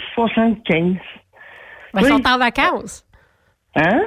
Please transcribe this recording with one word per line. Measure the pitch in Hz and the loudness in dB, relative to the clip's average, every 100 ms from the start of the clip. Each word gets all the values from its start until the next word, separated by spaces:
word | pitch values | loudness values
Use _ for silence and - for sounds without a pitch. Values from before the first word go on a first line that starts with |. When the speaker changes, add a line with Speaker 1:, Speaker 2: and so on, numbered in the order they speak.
| - | -6
Speaker 1:
soixante-quinze. | - 226 - 226 220 - 160 175 185 - - _ _ - - - - - | -4 -2 0 0 0 -2 0 0 -2 -6 -20 _ _ -20 -20 -20 -20 -8
Speaker 2:
Ben, | 196 | 0
ils | 240 | 2
Speaker 1:
Oui. | |
Speaker 2:
sont | 285 262 | 2 2
en | 254 | 2
vacances. | 247 247 320 277 - - - _ _ _ _ _ _ - | 0 0 0 -2 -6 -16 -20 _ _ _ _ _ _ 0
Speaker 1:
Hein ? | 160 240 | 2 2